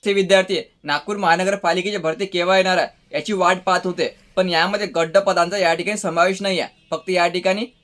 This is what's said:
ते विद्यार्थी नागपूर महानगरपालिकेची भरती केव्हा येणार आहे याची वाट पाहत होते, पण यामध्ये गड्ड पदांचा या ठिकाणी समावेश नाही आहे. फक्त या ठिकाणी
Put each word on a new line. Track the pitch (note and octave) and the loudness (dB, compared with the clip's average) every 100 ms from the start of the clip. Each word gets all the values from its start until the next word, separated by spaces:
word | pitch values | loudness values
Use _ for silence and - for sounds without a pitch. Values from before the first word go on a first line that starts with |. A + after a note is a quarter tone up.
ते | - | 0
विद्यार्थी | G3 F#3 F#3+ F#3+ F3+ - _ | 0 4 4 2 -4 -6 _
नागपूर | D3+ D3 - G#3 | -6 -4 -4 -2
महानगरपालिकेची | F#3 E3+ F#3 G3 F3 E3+ F#3 G3+ | 2 2 2 0 0 0 -2 -2
भरती | D#3+ D#3+ F#3+ | -4 -4 -4
केव्हा | F3+ F3 F#3+ | -2 2 4
येणार | F#3 F3+ | 4 2
आहे | C#3 _ _ D3+ | 0 _ _ -8
याची | F#3 | -4
वाट | G3+ F3+ F#3 | 0 2 2
पाहत | F#3 F3+ | 2 0
होते, | F#3 F3 D3+ - _ - | 0 -4 -4 -6 _ -2
पण | F#3 | 0
यामध्ये | E3+ E3+ G#3 G3+ | 2 0 0 -4
गड्ड | E3 E3 F3 | -2 2 2
पदांचा | G3 F3 E3+ G3+ | 2 0 0 0
या | F3 | 0
ठिकाणी | E3 F3 G#3 | 0 -2 -4
समावेश | G3 E3 F3+ F#3+ | -4 0 0 0
नाही | G3 F#3 | -2 -2
आहे. | - _ _ | -4 _ _
फक्त | D#3+ - | -8 -2
या | F3+ F3 | 0 0
ठिकाणी | F3 F#3 G3 A#3+ _ | 0 -2 -2 -4 _